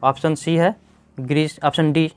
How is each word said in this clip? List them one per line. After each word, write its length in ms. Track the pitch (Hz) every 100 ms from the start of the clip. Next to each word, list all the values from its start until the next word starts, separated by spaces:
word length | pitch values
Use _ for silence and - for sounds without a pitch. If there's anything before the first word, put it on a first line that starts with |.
ऑप्शन 300 | 131 135 160
सी 220 | 151 - 165
है 200 | 170 208 _ _ _ -
ग्रीस, 400 | 131 147 156 -
ऑप्शन 280 | 147 - 156
डी 200 | 147 156